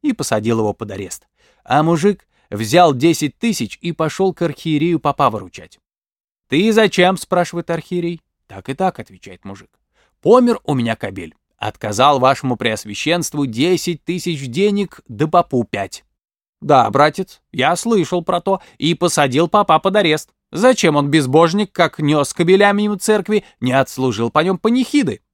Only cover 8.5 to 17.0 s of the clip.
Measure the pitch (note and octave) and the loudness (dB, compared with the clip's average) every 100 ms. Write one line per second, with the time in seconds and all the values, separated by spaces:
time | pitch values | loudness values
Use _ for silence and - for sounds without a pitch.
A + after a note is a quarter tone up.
8.5 | F#2+ - C#3 F#3+ - A2 F#2+ - F#2 F#2+ | -16 -12 -4 -4 -4 -18 -20 -20 -18 -18
9.5 | F#2+ - _ _ _ _ _ E3 A#3+ A#3+ | -18 -20 _ _ _ _ _ 4 4 4
10.5 | A3+ - C#3 A#2 A2+ G2+ F#2+ E2 _ _ | 0 -2 -2 -2 -4 -8 -10 -14 _ _
11.5 | _ G#2+ - G#2+ G#2 C3+ C#3 C3 C3+ C3 | _ -10 -8 -8 2 2 4 2 2 -2
12.5 | A#2+ A#2 G#2+ G#2 G2+ D3+ F3 E3 D3+ C#3 | -4 -4 -4 -8 -8 -2 -2 -4 -6 -6
13.5 | A2 D#3+ F3+ - E3+ - F3 F3+ D#3 C3+ | -2 0 0 -2 -8 -6 -6 -6 -6 -6
14.5 | A#2+ G#3 G3+ G3 - _ A2 D#3 F3 F3 | 0 0 0 -4 -10 _ -4 0 2 2
15.5 | B2+ A2+ G2+ G2 - _ _ _ _ _ | -2 -4 -6 -8 -12 _ _ _ _ _
16.5 | _ - C#3 G#2+ A2 | _ 2 4 4 2